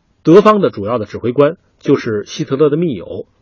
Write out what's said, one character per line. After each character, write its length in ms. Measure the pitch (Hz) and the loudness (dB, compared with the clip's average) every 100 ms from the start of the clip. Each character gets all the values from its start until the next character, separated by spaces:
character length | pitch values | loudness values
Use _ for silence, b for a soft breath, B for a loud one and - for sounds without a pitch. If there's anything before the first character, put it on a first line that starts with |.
| _ _ | _ _
德 180 | 151 190 | 4 6
方 200 | 208 208 | 6 2
的 100 | 147 | 0
主 160 | - 98 | -4 -6
要 120 | 120 | -6
的 60 | |
指 140 | 104 - | -6 -6
挥 140 | 117 | -4
官 240 | 127 143 185 _ _ | 0 0 -2 _ _
就 180 | - 139 | -2 0
是 280 | 117 104 | 0 -6
希 200 | - - | -8 -10
特 120 | 151 135 | -6 0
勒 140 | 151 | 0
的 60 | 151 | 0
密 180 | 175 | -2
友， 320 | 98 - 92 - _ | -6 -10 -14 -14 _